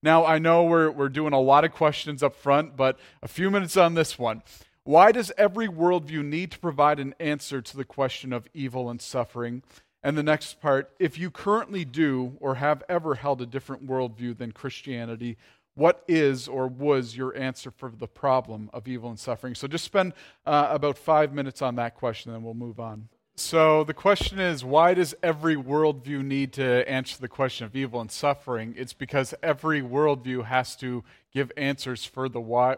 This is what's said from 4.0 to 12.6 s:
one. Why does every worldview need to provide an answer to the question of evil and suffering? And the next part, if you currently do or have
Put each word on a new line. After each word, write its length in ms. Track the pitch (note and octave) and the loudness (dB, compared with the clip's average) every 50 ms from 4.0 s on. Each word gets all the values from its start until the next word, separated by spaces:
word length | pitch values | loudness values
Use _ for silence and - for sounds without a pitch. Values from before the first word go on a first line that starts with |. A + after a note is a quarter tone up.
| D#3+ - - - | 0 0 -2 -4
one. 240 | B2 A#2 A2 A2+ - _ - - - _ _ _ _ | -4 -4 -4 -4 -10 _ -20 -20 -20 _ _ _ _
Why 300 | - C#3+ D#3+ F#3 G#3+ A#3 | 4 8 8 10 10 8
does 180 | B3 A3+ F3 G3 - | 4 0 -4 2 2
every 320 | G#3 G#3 F3+ G#3+ A3+ G#3+ | 2 2 4 0 -4 -4
worldview 560 | F3 D#3+ E3+ F3 F3+ F3+ D#3 C#3+ D#3 D#3 D3 | -2 2 2 2 2 2 0 -4 -8 -6 -6
need 260 | D3 D3 D#3+ F#3 F3+ | -4 -4 -6 -6 -8
to 80 | - - | -10 -8
provide 400 | - E3+ D3 C3+ C#3+ D3 D3+ D3 | -8 -8 0 4 4 4 4 2
an 160 | C#3 C3+ C#3 _ | -4 -10 -8 _
answer 400 | E3 D3+ D3 C#3+ - - C#3+ C3+ | -4 -4 -4 -4 -6 -8 -8 -8
to 160 | A2+ - - C3+ | -8 -10 -10 -10
the 80 | C3+ | -12
question 480 | _ - - C#3 C3 - - - C3 B2 | _ -4 -2 -2 -2 -2 -6 -8 -8 -8
of 160 | A#2+ A2 - _ | -8 -8 -10 _
evil 360 | D#3+ C3+ C3 A#2+ C3 B2 A#2+ | -10 -8 -8 -6 -8 -8 -8
and 120 | A#2+ A#2+ | -10 -12
suffering? 600 | - - - C3+ A#2 - _ B2 A#2+ A#2 A#2+ B2+ - _ _ - _ _ _ _ - | -14 -8 -4 -4 -4 -4 _ -8 -6 -6 -6 -10 -12 _ _ -20 _ _ _ _ -4
And 140 | C#3+ D3 D3+ | -4 -2 -2
the 60 | D3 | 0
next 360 | D3+ D3+ D3+ - - - _ | 0 0 0 -2 -10 -16 _
part, 320 | - D3+ C#3 C3+ C#3 - _ _ | 0 2 2 2 0 -4 _ _
if 180 | F#3+ D#3+ - D#3 | -2 -2 -2 -4
you 140 | E3+ F#3 | -10 -10
currently 540 | - - - G3 G#3 A3+ A#3 - G3+ F#3+ E3+ | -10 -8 -2 0 0 0 0 -4 -8 -8 -8
do 500 | C3 A#2+ D3 D#3+ D3 C3+ B2+ B2+ B2 C3+ D3+ | -8 -2 0 0 0 0 -2 -4 -6 -8 -8
or 140 | - C#3 C3 | -4 -4 -4
have 280 | B2 | 0